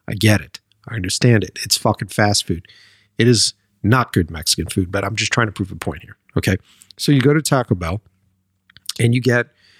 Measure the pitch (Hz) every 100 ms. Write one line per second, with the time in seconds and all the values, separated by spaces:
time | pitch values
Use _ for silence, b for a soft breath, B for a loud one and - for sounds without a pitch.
0 | - 101 107 101 - - _ _ - 110
1 | 92 - 123 110 92 - - - 113 -
2 | 101 - 104 101 - 85 b b b b
3 | b - 117 110 - - _ _ 101 127
4 | - - 82 80 - - 80 - 90 98
5 | 98 110 107 - 110 - 95 87 - -
6 | - - _ - - 92 b b b -
7 | - 139 131 156 - 139 - 90 82 98
8 | - _ _ _ _ _ _ - - -
9 | 117 123 120 120 - b b